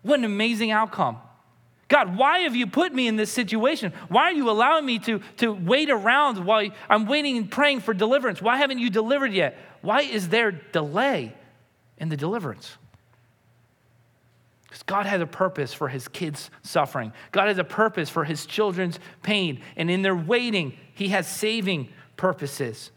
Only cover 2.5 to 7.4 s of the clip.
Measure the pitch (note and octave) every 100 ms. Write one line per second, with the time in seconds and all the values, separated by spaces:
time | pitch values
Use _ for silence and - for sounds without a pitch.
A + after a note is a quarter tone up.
2.5 | A#3 A3+ C4+ F4+ C4 A#3+ A3 G#3+ - G#3+
3.5 | A3 B3 D#4+ F#3+ - - G3+ E4 D#4+ A#3+
4.5 | G#3+ B3+ D#4+ C#4 A3+ - G#3 - - A#3
5.5 | G3+ E3+ C4 D4+ A#3 G3+ C4+ D4 G3+ F3+
6.5 | A3 G#3 G3+ - G#3+ G#3+ D4 C#4+ A#3+